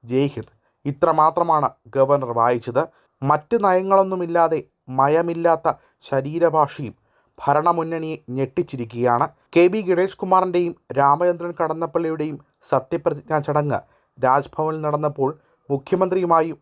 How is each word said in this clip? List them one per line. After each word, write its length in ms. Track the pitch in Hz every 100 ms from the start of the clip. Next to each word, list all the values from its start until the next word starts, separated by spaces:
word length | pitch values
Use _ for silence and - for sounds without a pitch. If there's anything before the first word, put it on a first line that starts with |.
ജയ് 280 | 117 131 143
ഹിന്ദ്. 200 | 120 107 _ _ _
ഇത്രമാത്രമാണ് 840 | 147 143 165 160 156 160 170 156 139 - 113
ഗവർണർ 360 | 135 135 143 127 117
വായിച്ചത്. 440 | 117 123 123 120 160 _ _ _
മറ്റ് 340 | 135 151 _ 233
നയങ്ങളൊന്നുമില്ലാതെ 960 | 202 185 190 196 190 185 170 170 165 156 - _ - 131
മയമില്ലാത്ത 720 | 139 160 170 170 170 160 160 - _ _ -
ശരീരഭാഷയും 880 | 135 139 160 165 156 143 - 123 - _ _ _ -
ഭരണമുന്നണിയെ 760 | - 147 165 170 165 165 160 160 - 127
ഞെട്ടിച്ചിരിക്കുകയാണ്. 880 | 131 180 - 135 113 117 123 120 160 _ _
കെ 100 | 165 175
ബി 80 | 214 185
ഗണേഷ് 300 | 175 190 -
കുമാറിൻ്റെയും 520 | 185 185 185 180 175 170 _ 131
രാമചന്ദ്രൻ 540 | 139 143 180 170 175 170
കടന്നപ്പള്ളിയുടെയും 800 | 160 160 165 165 165 156 156 147 _ _ -
സത്യപ്രതിജ്ഞാ 680 | 135 - 170 170 147 - 156 147
ചടങ്ങ് 340 | 147 147 110 - _ _ _
രാജ്ഭവനിൽ 640 | 127 139 143 - 156 156 151
നടന്നപ്പോൾ 440 | 147 151 147 135 156 _ _ -
മുഖ്യമന്ത്രിയുമായും 880 | 139 - 185 185 185 175 165 160 151